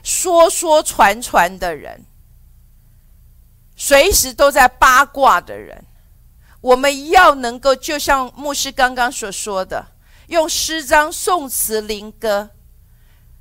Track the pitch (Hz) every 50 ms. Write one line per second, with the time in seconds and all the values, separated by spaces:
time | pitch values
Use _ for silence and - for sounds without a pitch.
0 | - - - - - 349 339 339 330 392 - - - 320 302 311 - - - -
1 | 226 196 208 233 247 - - 208 170 180 190 180 185 175 160 135 82 60 - -
2 | - _ _ - - _ - - - - - - _ _ _ _ _ _ _ _
3 | _ _ _ - - - - _ - _ _ _ _ _ _ - - - 277 277
4 | 311 392 - - - - 226 - 285 285 285 294 254 - - - 302 262 247 262
5 | 285 269 - 277 269 233 185 175 - - 101 104 101 71 50 - - - _ _
6 | _ _ _ _ _ - _ _ _ _ - _ - 247 254 254 269 285 285 269
7 | 285 311 349 370 359 320 285 269 247 233 240 247 - 277 262 262 - - 302 285
8 | - 302 277 269 254 240 - - 294 294 285 - - 269 - - 254 254 254 254
9 | 240 254 - - 226 196 185 - - 214 196 190 185 - 156 107 87 - _ _
10 | _ _ _ - - - 311 339 311 330 - - - - 320 320 285 240 311 302
11 | 302 311 - - - 415 370 349 277 262 - - - - 220 214 214 214 214 202
12 | 208 220 - - 226 220 202 202 208 214 _ _ _ - - _ - _ _ _
13 | _ _ _ _ _ - - -